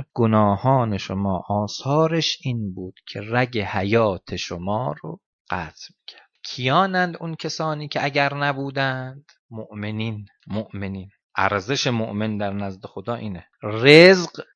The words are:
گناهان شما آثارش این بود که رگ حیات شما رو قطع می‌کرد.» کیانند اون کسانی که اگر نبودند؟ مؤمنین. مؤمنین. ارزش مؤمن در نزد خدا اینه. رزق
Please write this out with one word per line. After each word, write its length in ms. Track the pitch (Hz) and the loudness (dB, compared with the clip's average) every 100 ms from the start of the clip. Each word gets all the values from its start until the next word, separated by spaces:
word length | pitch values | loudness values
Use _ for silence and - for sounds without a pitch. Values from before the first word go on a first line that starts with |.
| - | -8
گناهان 840 | - 113 110 104 101 131 135 113 98 | 0 4 6 4 4 4 4 2 -2
شما 460 | - 95 101 92 - | -4 -2 0 -2 -2
آثارش 880 | 101 104 - 131 147 160 165 151 - | -2 -2 -4 -2 2 2 2 -2 -4
این 320 | 135 120 104 | -4 -4 -6
بود 200 | 92 92 - - | -8 -12 -14 -16
که 140 | 107 | -14
رگ 340 | 104 120 127 120 | -4 0 0 -2
حیات 800 | 95 107 98 113 110 90 - 90 | -4 -2 2 4 2 0 -6 -8
شما 580 | - 87 92 107 135 147 | -8 -8 -4 -2 -4 -6
رو 180 | 156 170 _ _ _ | -10 -14 _ _ _
قطع 360 | - 160 - - _ | -6 -6 -12 -20 _
می‌کرد.» 280 | - - _ _ | -20 -20 _ _
کیانند 720 | - - 127 156 190 185 180 170 | -14 -6 0 2 2 0 -2 -4
اون 140 | 165 | -10
کسانی 540 | 160 160 - 160 151 151 | -8 -8 -6 -4 -6 -6
که 160 | 147 | -4
اگر 300 | 143 143 139 | -2 0 0
نبودند؟ 880 | 143 143 135 139 135 135 131 131 135 - _ _ | 0 -2 -2 -6 -2 -2 -4 -8 -14 -20 _ _
مؤمنین. 760 | 110 110 107 104 110 113 107 101 _ - | -14 -12 -8 -6 -4 -4 -6 -12 _ -8
مؤمنین. 640 | 101 110 98 98 98 95 _ _ - | -8 -6 -8 -8 -8 -12 _ _ -2
ارزش 460 | 95 101 110 139 139 | 0 0 0 -2 0
مؤمن 500 | 120 113 104 110 104 | 0 -2 -4 -4 -2
در 160 | 101 | -4
نزد 340 | 101 101 95 - | -4 -8 -10 -14
خدا 280 | - 95 | -12 -8
اینه. 320 | 120 110 87 - _ | -8 -8 -10 -14 _
رزق 840 | 110 107 131 156 180 185 170 - - | -6 2 8 10 12 8 2 -8 -18